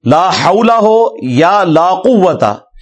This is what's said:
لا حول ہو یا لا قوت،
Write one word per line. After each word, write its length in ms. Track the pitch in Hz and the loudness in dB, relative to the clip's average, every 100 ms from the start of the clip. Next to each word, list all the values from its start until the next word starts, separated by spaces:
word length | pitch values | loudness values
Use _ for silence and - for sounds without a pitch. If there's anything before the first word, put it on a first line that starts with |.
لا 240 | 113 151 185 | 2 0 0
حول 420 | - 170 196 226 | -2 0 0 0
ہو 360 | 233 214 220 226 - | 2 2 2 0 -4
یا 420 | 127 123 165 208 | -4 0 0 0
لا 260 | 185 156 175 | 0 0 0
قوت، 480 | 185 226 233 180 - 110 104 _ - | -2 0 2 0 0 -2 -4 _ -20